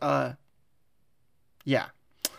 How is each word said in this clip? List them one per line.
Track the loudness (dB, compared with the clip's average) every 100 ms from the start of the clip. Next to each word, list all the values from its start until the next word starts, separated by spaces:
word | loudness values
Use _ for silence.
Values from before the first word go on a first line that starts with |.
Uh, | 0 2 0 -6 _ _ _ _ _ _ _ _ _ _ _ -10
yeah. | 0 0 0 -10 _ _ -10